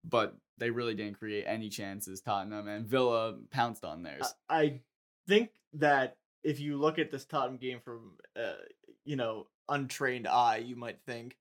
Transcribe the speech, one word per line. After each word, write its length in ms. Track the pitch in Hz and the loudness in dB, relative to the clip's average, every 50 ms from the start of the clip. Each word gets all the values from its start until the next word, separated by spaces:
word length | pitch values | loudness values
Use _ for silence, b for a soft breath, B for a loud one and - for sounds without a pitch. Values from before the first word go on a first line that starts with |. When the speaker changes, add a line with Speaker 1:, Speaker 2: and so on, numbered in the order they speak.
| _ | _
Speaker 1:
but 320 | - - 117 107 104 - - _ _ _ - | 2 4 4 4 2 -2 -12 _ _ _ -4
they 100 | 113 117 | -2 -2
really 260 | 117 120 120 117 113 | 0 0 -2 -2 -2
didn't 240 | 101 107 104 101 - | -2 -4 -6 -8 -8
create 260 | - 107 104 104 101 | -6 -4 -4 -4 -2
any 240 | - 107 110 110 107 | -2 -4 -4 -4 -6
chances, 500 | 101 - 107 98 98 104 101 - 95 95 | -6 -6 -8 -8 -8 -8 -10 -10 -12 -10
Tottenham, 480 | _ 120 104 98 95 104 107 104 104 101 | _ -2 -2 -2 -2 -4 -8 -8 -8 -8
and 180 | 104 107 113 | -8 -8 -4
Villa 500 | 104 123 131 127 123 117 113 113 95 92 - 113 - | 2 4 4 6 6 4 4 2 0 -4 -8 -14 -6
pounced 360 | - 131 120 120 110 - - | 0 0 0 0 0 -6 -8
on 160 | 85 78 82 | -8 -8 -8
theirs. 320 | 85 80 71 69 135 - - _ _ _ | -10 -10 -8 -6 -6 -6 -6 _ _ _
Speaker 2:
I, 100 | 160 160 | 4 4
I 200 | 156 151 135 127 _ _ _ _ _ _ _ _ _ | 4 4 2 -2 _ _ _ _ _ _ _ _ _
think 240 | - 196 214 233 220 _ _ _ _ - | 4 4 4 4 4 _ _ _ _ -2
that 440 | 151 151 147 143 135 131 127 - _ _ _ _ _ | 2 4 6 6 6 4 0 -2 _ _ _ _ _
if 180 | _ 156 147 131 | _ -2 -2 0
you 160 | 147 147 147 | -2 -4 -2
look 220 | 139 147 156 160 170 | 4 2 2 4 2
at 120 | 156 - | -2 -2
this 140 | - 135 - | -2 -8 -8
Tottenham 320 | _ - 147 131 127 131 | _ 0 0 0 0 -2
game 240 | 127 135 127 127 120 | -4 -6 -6 -6 -6
from, 320 | _ 123 120 117 113 101 85 _ - - _ | _ -12 -14 -12 -14 -18 -20 _ -20 -14 _
uh, 160 | - 117 101 76 50 50 - - _ _ - 58 _ _ | -4 -4 -4 -4 -6 -12 -18 -20 _ _ -20 -20 _ _
you 100 | 143 147 | -6 -2
know, 300 | 131 120 113 110 107 - _ _ _ _ - | 0 0 -2 -2 -4 -8 _ _ _ _ -2
untrained 580 | 143 143 139 127 - - 143 131 123 123 113 90 | -2 -2 -2 -4 -4 -2 0 0 0 0 0 2
eye, 300 | - 120 123 117 113 110 | 4 6 6 6 4 2
you 180 | 120 123 127 | -2 -6 -8
might 240 | 120 120 117 101 - _ | -8 -8 -10 -10 -10 _
think 320 | - 123 117 117 127 - _ | -10 -10 -10 -10 -14 -16 _